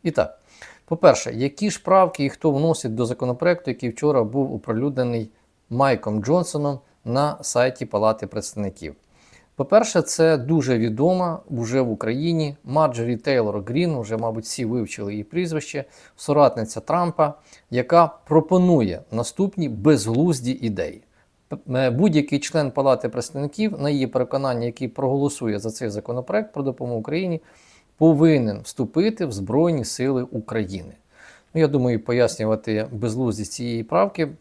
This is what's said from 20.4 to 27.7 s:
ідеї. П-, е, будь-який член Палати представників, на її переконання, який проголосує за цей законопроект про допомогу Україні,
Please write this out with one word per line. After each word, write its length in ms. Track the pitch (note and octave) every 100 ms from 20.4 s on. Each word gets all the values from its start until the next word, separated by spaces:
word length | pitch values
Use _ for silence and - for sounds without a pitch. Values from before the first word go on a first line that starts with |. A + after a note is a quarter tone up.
| A#2+
ідеї. 500 | B2+ A2+ F#2+ D#2 E2 _ _ _ _ _
П-, 80 | - -
е, 160 | B2+ C3
будь-який 480 | A#2+ G3+ D3+ D3 C#3
член 320 | - D#3+ C#3
Палати 380 | C#3 C#3 B2+ B2
представників, 720 | B2 - C3+ C#3+ - G#3+ F3
на 100 | C#3+
її 160 | C#3+ B2+
переконання, 600 | B2+ B2 C3+ C3+ A#2+ A#2+
який 220 | A#2 B2+
проголосує 680 | B2 C3+ C#3 C#3+ - A#2 G#2
за 120 | A2
цей 180 | A2 A#2
законопроект 640 | G#2 - B2 B2 G3+ G#3+
про 100 | D3+
допомогу 380 | C3+ B2+ B2+ A#2
Україні, 400 | A2 D#3 F#3 D#3+ _ _ _